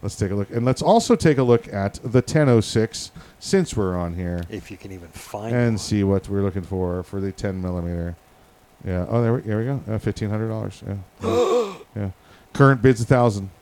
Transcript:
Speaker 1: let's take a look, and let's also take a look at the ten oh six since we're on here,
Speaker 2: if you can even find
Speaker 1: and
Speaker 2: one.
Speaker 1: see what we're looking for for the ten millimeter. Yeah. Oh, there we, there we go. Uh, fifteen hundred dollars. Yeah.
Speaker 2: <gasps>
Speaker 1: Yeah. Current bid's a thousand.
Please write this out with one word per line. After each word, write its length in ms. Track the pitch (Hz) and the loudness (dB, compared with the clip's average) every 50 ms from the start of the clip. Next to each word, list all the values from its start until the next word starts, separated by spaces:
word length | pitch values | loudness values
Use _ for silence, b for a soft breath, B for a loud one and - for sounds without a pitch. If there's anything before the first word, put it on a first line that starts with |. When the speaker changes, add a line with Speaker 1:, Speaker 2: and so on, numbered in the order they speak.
Speaker 1:
let's 160 | - 101 - | -6 -8 -4
take 140 | - 107 95 | -2 -4 -2
a 40 | 95 | -2
look, 160 | 101 101 - | -4 -4 -4
and 140 | - 117 117 | -4 -2 0
let's 160 | 127 131 - 170 | 0 0 0 2
also 320 | 151 196 233 - - 247 | 4 4 4 6 4 2
take 220 | - - 170 147 127 | 4 6 4 4 4
a 40 | 135 | 4
look 300 | 120 120 113 - - - | 4 4 4 4 -2 -4
at 260 | 101 98 101 - - - | -2 -2 -2 -4 -6 -10
the 180 | 127 107 127 - | 2 2 2 2
ten 260 | - - 156 151 139 | 4 2 2 4 6
oh 120 | 123 113 | 6 4
six 500 | 101 - - 117 110 113 - - - - _ B B B B B | 4 2 0 0 0 0 -4 -10 -14 -14 _ B B B B B
since 360 | - - - 196 180 - - | -6 0 2 2 2 2 -2
we're 200 | 117 104 92 90 | -2 -2 0 0
on 180 | 90 87 87 85 | -2 -4 -4 -4
here, 280 | 87 92 87 90 87 85 82 | -6 -6 -4 -4 -6 -6 -8
Speaker 2:
if 220 | 107 101 90 - | -10 -14 -14 -14
you 60 | 104 | -18
can 160 | 90 - 98 98 | -18 -16 -18 -16
even 160 | 92 87 82 | -16 -18 -18
find 460 | - - - - - 104 104 113 117 | -20 -20 -20 -14 -12 -10 -6 -2 0
Speaker 1:
and 180 | 123 123 120 113 | 2 2 2 0
Speaker 2:
one. 60 | 104 | -2
Speaker 1:
see 240 | - - 107 104 101 | -2 -2 0 0 2
what 240 | 98 98 98 - - | 2 2 0 -2 -2
we're 140 | 98 101 98 | -4 -2 -2
looking 200 | 98 85 98 90 | -2 -2 -4 -8
for 400 | - 98 92 92 90 87 90 87 | -6 -4 -4 -2 -2 -4 -6 -6
for 180 | - - 98 | -8 -8 -6
the 120 | 95 98 92 | -6 -6 -6
ten 280 | - - 104 95 92 | -6 -6 -6 -4 -4
millimeter. 560 | 92 92 90 90 85 85 87 85 85 85 85 - b b b b b b b b b b _ _ - | -4 -4 -4 -4 -4 -4 -4 -4 -6 -6 -8 -12 b b b b b b b b b b _ _ -8
Yeah. 220 | - 92 90 90 - | -6 -4 -4 -2 -2
Oh, 140 | - 117 120 | 0 0 2
there 120 | 113 113 | 2 0
we, 60 | 131 - | 0 -2
there 160 | 110 107 107 | -4 -4 -4
we 60 | 113 | -2
go. 160 | 127 139 139 - - | -2 -4 -6 -6 -6
Uh, 100 | 107 110 | -6 -4
fifteen 320 | - - 98 - 113 104 | -4 -4 -4 -4 -4 -4
hundred 180 | 104 107 110 113 | -4 -4 -4 -6
dollars. 340 | 110 110 107 101 98 - 101 | -6 -6 -8 -8 -10 -10 -10
Yeah. 840 | 101 101 101 95 - _ _ - 453 453 240 247 - - 247 226 196 190 | -10 -8 -8 -10 -14 _ _ -4 -2 2 2 2 2 2 0 0 -2 -6
Speaker 2:
<gasps> 0 | - - _ _ | -14 -20 _ _
Speaker 1:
Yeah. 160 | - 104 98 92 b b b b b b b _ | -6 -6 -6 -8 b b b b b b b _
Current 260 | - 139 135 135 123 | 6 6 6 6 6
bid's 220 | 104 131 127 110 120 | 6 4 4 4 2
a 20 | |
thousand. 460 | - 139 123 120 120 101 101 98 95 - _ | 2 4 4 4 4 2 0 -6 -10 -12 _